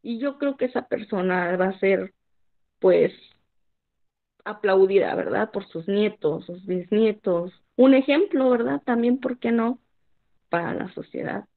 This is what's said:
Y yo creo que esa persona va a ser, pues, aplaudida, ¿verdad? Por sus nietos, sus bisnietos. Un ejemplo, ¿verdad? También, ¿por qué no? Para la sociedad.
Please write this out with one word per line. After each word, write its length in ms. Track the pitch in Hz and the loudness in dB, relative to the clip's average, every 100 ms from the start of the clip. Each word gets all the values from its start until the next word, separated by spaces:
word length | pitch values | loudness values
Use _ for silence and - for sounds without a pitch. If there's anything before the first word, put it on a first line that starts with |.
Y 180 | - 233 | -10 -6
yo 180 | 277 269 | -6 -4
creo 180 | 285 269 | -6 -4
que 100 | 254 | -4
esa 160 | 247 - | -4 -6
persona 680 | - 214 202 185 180 175 180 | -8 -6 -4 -2 0 -2 0
va 100 | 185 | -2
a 120 | 190 | 0
ser, 340 | 196 190 190 _ _ _ _ _ _ _ | 0 0 -2 _ _ _ _ _ _ _
pues, 340 | 185 170 - - - _ _ _ _ _ _ _ _ _ _ _ | 4 4 2 -2 -20 _ _ _ _ _ _ _ _ _ _ _
aplaudida, 720 | - 208 208 190 190 196 - | -14 -4 2 4 6 4 2
¿verdad? 380 | - - - 220 | -2 -2 -2 -2
Por 160 | 202 196 | -6 -8
sus 180 | 165 165 | -10 -4
nietos, 600 | 202 208 208 156 160 - | 0 0 -2 -4 -4 -8
sus 200 | 175 190 | -16 -6
bisnietos. 880 | 180 175 214 220 214 - 175 180 _ _ - | -6 -2 0 2 0 -2 -2 -4 _ _ 4
Un 180 | 262 | 6
ejemplo, 560 | 269 269 285 403 269 262 | 6 4 0 2 0 2
¿verdad? 320 | 240 240 277 | 2 0 -4
También, 360 | - 233 233 254 | -2 0 0 0
¿por 180 | 247 247 | -4 -6
qué 140 | 233 | -2
no? 260 | 233 226 247 _ _ _ _ _ _ _ | 0 -2 -4 _ _ _ _ _ _ _
Para 260 | 170 170 | -6 -4
la 180 | - 185 | -6 -8
sociedad. 500 | - - - - 202 - | -12 -14 -10 -8 -8 -12